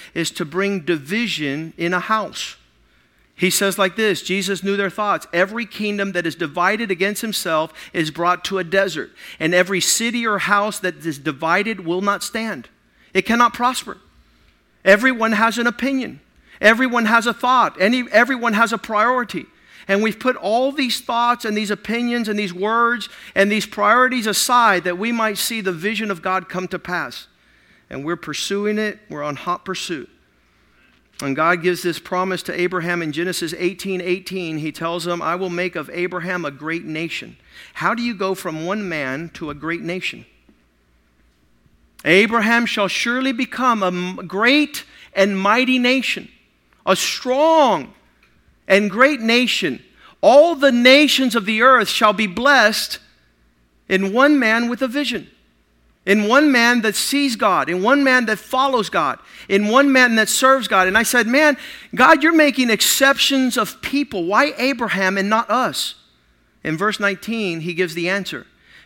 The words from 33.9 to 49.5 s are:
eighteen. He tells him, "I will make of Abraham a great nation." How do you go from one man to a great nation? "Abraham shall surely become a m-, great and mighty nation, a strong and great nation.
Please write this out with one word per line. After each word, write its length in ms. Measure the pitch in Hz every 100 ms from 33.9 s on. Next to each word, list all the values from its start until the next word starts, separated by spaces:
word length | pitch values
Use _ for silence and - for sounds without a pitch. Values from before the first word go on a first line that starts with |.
| 185
eighteen. 580 | 180 185 185 185 170 156
He 120 | 156
tells 360 | - 165 175 165
him, 140 | 175
"I 140 | 156 175
will 140 | 190
make 260 | 170 180 175
of 140 | 143
Abraham 540 | 156 175 180 175 185 156
a 60 |
great 340 | 139 156 165 160
nation." 520 | 156 165 - 117 - _ - - -
How 200 | 165 226
do 80 |
you 100 | 240
go 220 | 196 190 185
from 300 | 180 160 170
one 220 | 208 196
man 420 | 156 131 139 170 -
to 140 | 156
a 60 | 147
great 260 | 156 170
nation? 440 | 160 180 - 117 113 _ _ _ _ _ _ _ _ _ _ _ _ _ _ _ _ _ 147
"Abraham 600 | 180 220 233 214 233 233
shall 220 | - 196
surely 440 | - 233 247 262
become 500 | 233 247 - 254 226
a 60 | 185
m-, 400 | 180 180 190 175
great 560 | 185 233 294 294 - - - -
and 260 | - 196 196
mighty 400 | 196 233 254 254
nation, 500 | 247 262 - - - _ _ _ _ _ -
a 100 | -
strong 1000 | - - 254 254 320 320 269 175 127 - _ _ _ _ _ _ -
and 240 | 196 208
great 280 | 196 269 285
nation. 640 | 226 240 247